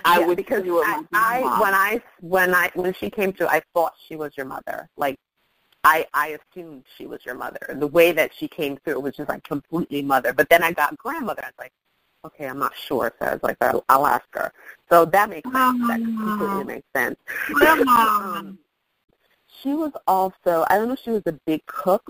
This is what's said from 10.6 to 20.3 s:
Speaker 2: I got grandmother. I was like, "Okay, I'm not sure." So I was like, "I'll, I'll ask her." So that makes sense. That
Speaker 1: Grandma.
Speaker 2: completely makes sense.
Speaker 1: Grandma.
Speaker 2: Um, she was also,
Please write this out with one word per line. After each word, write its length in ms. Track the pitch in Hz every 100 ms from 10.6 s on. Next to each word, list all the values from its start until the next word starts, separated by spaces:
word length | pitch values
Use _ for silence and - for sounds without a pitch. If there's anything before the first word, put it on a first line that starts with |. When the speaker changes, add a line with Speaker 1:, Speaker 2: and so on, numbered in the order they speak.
Speaker 2:
I 100 | 170
got 240 | 175 143 156
grandmother. 460 | 240 320 226 139
I 40 | 131
was 120 | -
like, 140 | 127 _ _ _ _ _ 160
"Okay, 220 | - 139
I'm 120 | 139
not 160 | 131 -
sure." 380 | - 135 113 -
So 60 | -
I 80 |
was 100 | -
like, 140 | - -
"I'll, 240 | 123 131 -
I'll 200 | 135 143
ask 200 | 123 -
her." 180 | - - - - - -
So 160 | 170 165
that 240 | 190 214
makes 200 | 160 247
sense. 380 | 262 254 254 240
That 140 | 233
Speaker 1:
Grandma. 360 | 226 226 214 208
Speaker 2:
completely 260 | 202 196 -
makes 220 | 117 - 135
sense. 220 | 120 - - - -
Speaker 1:
Grandma. 380 | - 302 311 277
Speaker 2:
Um, 680 | 240 220 208 196 180 196 190 _ _ _ _ _ _ _ _ _ -
she 120 | 269
was 180 | 294 311 - -
also, 580 | 190 190